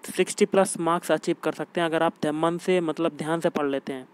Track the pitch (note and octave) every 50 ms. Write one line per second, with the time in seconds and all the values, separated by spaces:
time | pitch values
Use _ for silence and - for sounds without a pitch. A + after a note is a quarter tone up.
0 | - - - - F#3 - - - G#3 G3+ - G3 F#3+ F#3 - - E3+ E3 E3+ F3
1 | - - D#3+ D#3 - - E3 - - D#3+ D#3 - D#3 - _ F3+ E3+ E3 D#3 D#3+
2 | E3 E3 - _ - D#3 D3+ D#3 E3 E3+ E3+ E3+ - - F#3 F3+ F3 D#3 D3+ -
3 | E3 E3 D3+ C#3+ D#3+ D3+ E3 E3+ - F3 - D#3 D3 C#3+ C#3 C3+ - - C#3 C3
4 | B2+ -